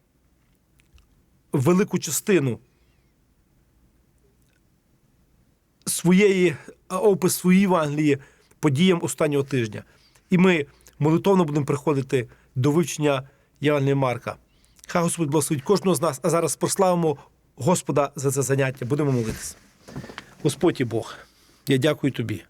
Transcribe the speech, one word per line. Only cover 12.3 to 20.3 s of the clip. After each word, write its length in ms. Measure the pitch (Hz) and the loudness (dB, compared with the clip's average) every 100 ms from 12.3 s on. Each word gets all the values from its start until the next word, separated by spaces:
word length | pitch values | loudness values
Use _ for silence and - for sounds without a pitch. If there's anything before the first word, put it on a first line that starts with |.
| - _ 131 | -10 _ -2
до 160 | 143 | 0
вивчення 580 | 156 170 - 147 135 135 _ _ _ | 0 -2 -2 -2 -2 -4 _ _ _
Євангелія 340 | 143 147 135 139 | -2 0 2 0
Марка. 420 | 131 113 107 - _ _ _ _ - | 0 -4 -8 -12 _ _ _ _ -6
Хай 140 | - | -2
Господь 280 | 170 170 151 | -2 -2 -2
благословить 340 | 156 - 151 | 0 0 -2
кожного 320 | - 196 185 151 | 0 0 2 0
з 60 | |
нас, 180 | 165 135 | 0 -2
а 60 | 180 | -2
зараз 260 | 165 165 - | 0 -2 -2
прославимо 640 | 139 - 185 175 160 143 - _ _ - | -4 0 2 2 0 -4 -10 _ _ -6
Господа 560 | 131 175 - 147 139 - | -2 0 0 -2 -2 -2
за 160 | 135 | -4
це 100 | 135 | -2
заняття. 440 | 131 135 135 131 120 | -2 0 -2 -4 -4
Будемо 260 | 143 143 | -2 0
молитися. 440 | 127 110 - - - _ _ - - - - - | 0 -2 -6 -12 -16 _ _ -20 -16 -16 -18 -20